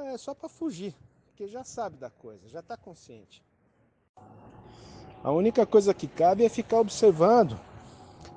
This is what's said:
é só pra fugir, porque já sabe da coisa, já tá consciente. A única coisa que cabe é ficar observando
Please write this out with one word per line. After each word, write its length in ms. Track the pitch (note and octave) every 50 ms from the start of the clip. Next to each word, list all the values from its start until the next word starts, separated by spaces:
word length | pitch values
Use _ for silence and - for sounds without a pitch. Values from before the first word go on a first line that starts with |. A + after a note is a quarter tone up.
| C#4+
é 120 | C4+ C4 A3+
só 160 | - - C#4
pra 140 | - - D#4+
fugir, 440 | - _ E4 D#4 G#3 D#3+ F#3+ G3+ C#3+ _ - _ _ _ _ _
porque 180 | _ _ G#3
já 160 | G3 G#3+ B3 C4
sabe 340 | - - B3 A3+ F#3+ D3
da 140 | C3 C3 A#2+
coisa, 380 | _ _ - A#2 G#2+ G2 F2 A2
já 120 | B2+ E3
tá 160 | E3+ _ A#3
consciente. 680 | A3 _ G3+ E3+ _ - - C3 A2 G2 _ - _ _ _ _ _ _ _ _ _ _ _ _ _ _ _ _ - - - - - - - - - - - - - - - - - - - - - -
A 100 | C3 C#3+
única 340 | E3 F#3+ A3+ A3+ - G#3+
coisa 260 | - - G#3+ G3 G3+ F#3+
que 140 | - -
cabe 380 | C#3 - - D#3+ F3 G3 G3 A#3
é 40 | A3
ficar 300 | - - A3 - A3+ A3+
observando 800 | A3+ G3+ - - A#3 G#3+ F3 D#3 E3 G3 A#3 B3 G#3+ C#3+ A2 F2+ - - - - - - - - - - - - - - -